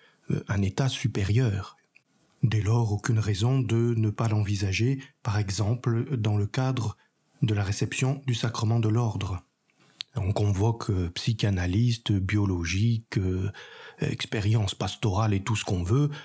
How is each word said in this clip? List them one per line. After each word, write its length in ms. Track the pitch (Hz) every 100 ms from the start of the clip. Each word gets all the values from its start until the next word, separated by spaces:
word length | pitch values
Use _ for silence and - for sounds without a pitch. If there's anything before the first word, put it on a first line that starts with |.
| - _ -
euh, 120 | - -
un 140 | 101
état 260 | 95 - 135
supérieur. 880 | - 107 107 92 110 120 98 85 - _ _ _ _ _ _
Dès 180 | 113 107
lors, 320 | 95 117 110
aucune 260 | 104 - 110
raison 400 | 104 92 120 135
de 340 | 107 117 120 113
ne 120 | 107
pas 200 | 101 113
l'envisager, 720 | 107 98 98 98 92 123 139 - _
par 160 | - 104
exemple, 800 | 95 92 101 120 123 113 139 127
dans 200 | 107 104
le 80 | 104
cadre 520 | - 131 123 104 - _ _ _ _
de 120 | 104
la 100 | 104
réception 580 | 98 104 - - 131 143 131
du 100 | 117
sacrement 440 | 120 - 110 117
de 80 | 110
l'ordre. 560 | 113 117 101 92 87 - _ _ _ _ - - -
On 160 | 95
convoque, 600 | - 104 95 113 113 -
euh, 180 | 92 85
psychanalystes, 1040 | - - 110 104 92 90 98 120 113 -
biologiques, 1040 | 101 92 104 104 87 82 95 117 113 - 107
euh, 340 | 92 92 98 - - - - -
expériences 760 | - - - 110 101 110 98 -
pastorales 580 | 101 - 107 92 110
et 100 | 98
tout 120 | 98 107
ce 100 | -
qu'on 180 | 87
veut 260 | 87 131 147 147